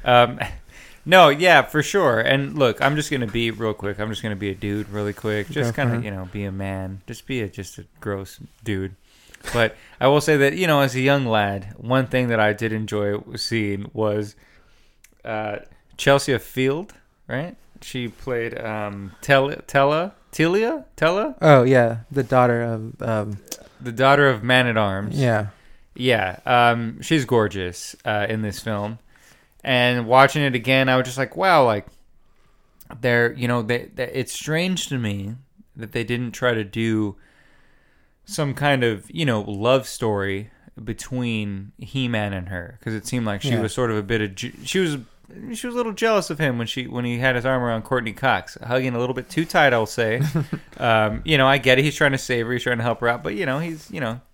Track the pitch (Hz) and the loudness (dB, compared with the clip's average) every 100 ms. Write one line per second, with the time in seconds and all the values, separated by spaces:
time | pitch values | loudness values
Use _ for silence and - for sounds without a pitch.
0 | 135 123 120 143 - - - - - - | 6 6 6 0 -8 -8 -18 -20 -20 -16
1 | 151 185 160 143 180 151 - 156 139 202 | 4 8 8 8 6 6 6 -2 0 2
2 | 156 113 123 135 139 151 127 107 135 151 | 4 4 2 2 0 2 2 4 0 0
3 | 147 135 113 117 117 110 113 104 101 101 | -2 -4 -2 -2 -2 -2 -4 -2 -6 -4
4 | 107 104 110 98 101 95 101 104 104 104 | -6 -6 -6 -4 -6 -4 -4 -4 -4 -6
5 | 104 101 110 107 98 151 120 113 131 117 | -6 -4 -4 -4 -4 -4 -2 0 -2 -2
6 | 110 98 92 104 101 95 98 95 95 98 | -6 -10 -10 -8 -8 -6 -6 -6 -8 -12
7 | - 117 - 131 101 - 95 - - _ | -14 -18 -8 -6 -6 -8 -14 -14 -20 _
8 | 107 98 95 - - _ 113 98 95 95 | -8 -8 -10 -16 -20 _ -6 -4 -4 -10
9 | _ _ _ - - 120 113 - - - | _ _ _ -16 -6 0 0 -2 -20 0
10 | 131 147 147 151 139 180 180 147 135 127 | 4 4 4 4 4 2 2 2 2 2
11 | 135 143 123 113 101 101 98 - 110 131 | 2 2 2 2 0 -2 -10 -14 0 0
12 | 127 127 123 113 107 104 113 110 107 104 | 2 0 0 2 2 2 -2 -4 -4 -2
13 | 104 104 - 120 - 117 104 98 104 - | -2 -4 -6 -10 -4 -2 -2 -4 -6 -4
14 | 107 104 104 - _ _ _ _ _ _ | -2 -2 -6 -12 _ _ _ _ _ _
15 | _ _ 113 110 107 104 - - _ - | _ _ -8 -6 -6 -8 -12 -20 _ -2
16 | - 139 - 123 - - 131 147 202 - | 4 4 4 -2 -2 -2 -2 -2 -8 -18
17 | _ _ - 127 170 - _ - - 127 | _ _ -10 -8 -8 -14 _ -20 -12 -8
18 | 120 - - 120 117 - 113 107 104 101 | -8 -10 -6 -6 -6 -8 -8 -6 -8 -10
19 | 98 - - 139 139 - - 143 139 156 | -14 -12 2 4 4 -4 -2 2 2 2
20 | 185 _ _ - 165 190 226 320 - - | -4 _ _ 0 2 2 0 -4 -10 0
21 | 160 185 226 - 160 139 123 131 117 113 | 0 2 -2 2 6 6 6 4 4 0
22 | - 139 120 127 123 117 117 113 110 - | -6 -6 0 2 4 2 -2 -6 -8 -8
23 | 113 110 104 101 - - - _ 127 113 | -4 -2 -4 -8 -12 -18 -18 _ -10 2
24 | 135 143 139 117 117 127 123 110 104 95 | 6 8 6 4 2 4 4 2 0 -2
25 | 104 147 127 110 104 - - - _ - | -4 0 2 2 -2 -10 -20 -20 _ -4
26 | 127 113 92 92 - 123 120 117 113 - | 2 2 0 -4 2 6 6 4 -2 -8
27 | - 160 123 120 104 98 90 87 - - | 0 0 4 2 2 -2 -8 -8 -16 -10
28 | 117 107 104 110 107 101 113 104 104 113 | -4 -2 -2 -4 -6 -6 -6 -6 -6 -10
29 | _ _ _ _ _ _ 139 127 123 123 | _ _ _ _ _ _ 0 2 2 0
30 | 113 127 135 156 139 123 113 131 131 127 | 4 6 6 4 0 0 0 2 4 2
31 | 127 127 127 - 190 165 123 104 - - | 0 -4 -6 -2 4 6 6 2 -4 -20
32 | _ _ _ _ _ _ _ _ - 120 | _ _ _ _ _ _ _ _ -20 -6
33 | 123 120 117 123 120 123 110 120 - - | 0 2 2 0 -2 0 0 -4 -4 -8
34 | 123 131 123 - - 156 185 180 - 135 | -6 -4 -6 -8 -4 -2 -2 -4 -4 -4
35 | 110 101 98 123 _ _ _ - 110 120 | -4 -4 -8 -12 _ _ _ -16 -8 -6
36 | 117 120 123 104 127 113 101 113 113 110 | -4 -4 -4 -2 0 0 -4 -4 0 0
37 | 104 - _ _ _ _ _ _ _ _ | -2 -6 _ _ _ _ _ _ _ _
38 | _ _ - - 143 127 143 135 120 104 | _ _ -12 -4 -4 0 0 2 2 -2
39 | - 160 151 110 104 101 113 131 131 - | -8 -4 0 0 -4 -2 2 2 0 -4
40 | 113 101 98 98 104 _ - - 110 110 | -2 -2 -2 -6 -8 _ -20 -16 -12 -10
41 | - 127 120 110 104 98 101 _ 117 135 | -8 -6 -4 -4 -6 -8 -12 _ -10 -4
42 | 127 113 104 95 90 92 87 - - 110 | -2 -2 -2 -6 -8 -10 -10 -12 -8 -8
43 | - 123 113 101 139 117 110 - 120 107 | -4 -4 -4 -4 -2 -2 -2 -2 -2 -2
44 | 98 113 107 95 123 - 135 190 175 143 | -2 -2 -2 -6 -12 -12 -4 -2 -2 -4
45 | 113 - - - 233 226 247 240 226 196 | -10 -20 -20 -18 -14 -10 -6 -4 -6 0
46 | 226 214 - 156 151 120 117 - 127 123 | 2 2 0 -2 -2 -2 -4 -6 -6 -6
47 | 120 120 131 123 131 131 120 113 - 127 | -4 -2 0 0 0 0 0 -4 -2 -4
48 | 113 104 135 101 - - 117 127 131 120 | -4 -2 0 0 -2 -14 -4 -2 0 -2
49 | 123 123 120 - 165 180 147 120 107 - | -2 -4 -6 -4 0 4 4 4 0 -2
50 | 113 120 151 165 135 - - - 123 110 | 0 0 0 -2 -4 -8 -12 -4 2 2
51 | 107 110 - 147 135 139 127 127 147 - | 2 -2 2 4 6 4 4 4 4 2
52 | 147 135 - 123 113 123 127 120 120 113 | 0 0 -2 -2 -2 -2 -2 -2 -2 0
53 | 120 120 160 208 160 135 170 156 - - | 0 0 -4 -4 -2 -2 -6 -10 -12 -8
54 | 120 120 _ | -6 -8 _